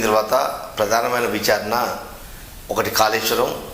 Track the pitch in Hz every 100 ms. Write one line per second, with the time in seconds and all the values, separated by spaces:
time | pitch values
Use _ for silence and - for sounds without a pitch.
0 | 110 107 107 131 143 - - - 104 113
1 | 123 123 117 110 104 107 104 117 113 90
2 | - - - - - - - - - -
3 | 110 113 - 117 131 - -